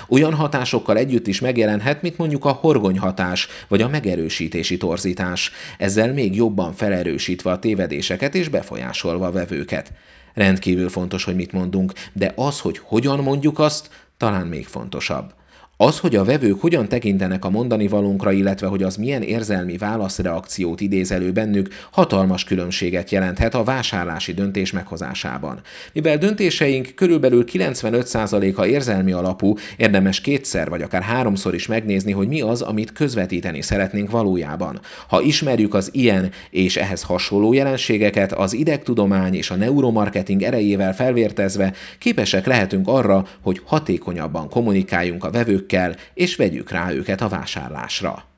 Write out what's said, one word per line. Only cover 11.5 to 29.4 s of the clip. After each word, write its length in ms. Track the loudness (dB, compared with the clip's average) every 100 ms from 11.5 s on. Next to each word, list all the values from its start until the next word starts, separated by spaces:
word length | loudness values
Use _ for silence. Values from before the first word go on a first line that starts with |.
mondunk, 420 | -4 -2 0 0 -2 -10
de 200 | -2 -2 0
az, 240 | -2 -2
hogy 180 | -4 -6
hogyan 360 | -2 0 2 2
mondjuk 400 | 0 2 2 2
azt, 300 | 2 0 -8 -20 _ -4
talán 300 | 0 0 -2
még 200 | -6 -8
fontosabb. 680 | -12 -10 -8 -6 -6 -8 -16 _ -20 -12 2
Az, 200 | 4 4
hogy 160 | 2 2
a 80 |
vevők 380 | 4 4 4 2
hogyan 260 | 2 2 0
tekintenek 580 | 0 2 0 0 -2 0
a 40 |
mondani 380 | 0 0 2 2
valónkra, 440 | 2 2 0 2
illetve 360 | 2 2 0 -2
hogy 160 | 0
az 120 | -2 -2
milyen 260 | -4 -2
érzelmi 560 | -2 -4 -2 -2 -2 -4
válaszreakciót 1040 | -4 -4 -4 -2 -2 -2 -6 -4 -2 -2
idéz 300 | 0 0 0
elő 200 | 0 0
bennük, 360 | 0 2 0 0 -6 -4
hatalmas 520 | 2 4 4 2 2
különbséget 680 | 0 -2 -2 -4 -2 -2 -2
jelenthet 460 | 0 0 0 0 0
a 80 |
vásárlási 680 | 0 0 -2 -4 -4 -6 -6
döntés 380 | -4 -2 -2 -4
meghozásában. 880 | -4 -8 -8 -8 -8 -8 -6 -8 -12 -14 -20 -10
Mivel 240 | -2 2 2
döntéseink 760 | 2 2 0 2 2 2 -2 0
körülbelül 500 | 4 6 6 6 4
kilencvenöt 600 | 0 -2 -2 0 0 0
százaléka 600 | -2 0 2 2 2 2
érzelmi 440 | 2 2 2 2
alapú, 440 | 2 -2 0